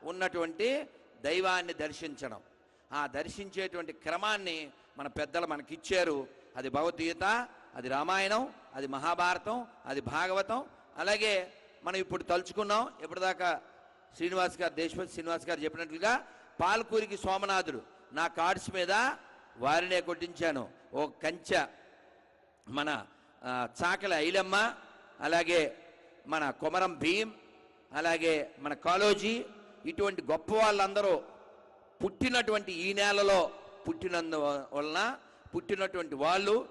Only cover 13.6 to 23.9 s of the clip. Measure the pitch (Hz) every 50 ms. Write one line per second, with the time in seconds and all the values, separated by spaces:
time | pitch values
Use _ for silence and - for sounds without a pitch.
13.6 | - - - - - - - - - - - - 165 175 185 185 180 175 - -
14.6 | 180 170 147 151 165 160 160 170 185 170 - - 165 165 170 165 165 165 170 151
15.6 | 147 156 156 160 170 160 151 165 175 214 240 269 - - - - - - - -
16.6 | 165 180 202 226 233 233 220 220 214 202 202 196 - 196 190 190 202 196 196 190
17.6 | 180 165 143 117 - - - - - - - 147 165 170 - - 165 175 190 -
18.6 | - - 185 185 180 175 190 214 240 262 269 - - - - - - - - -
19.6 | 120 135 151 170 175 180 185 180 175 170 175 170 170 175 175 - 170 165 151 135
20.6 | 117 101 - - - - - 131 147 147 - - - 302 339 - - - 196 175
21.6 | 143 - - - - - - - - - - - - _ _ _ _ _ _ _
22.6 | _ - 123 143 143 156 147 120 98 - - _ - - - - - 127 127 127
23.6 | 123 113 - - 175 175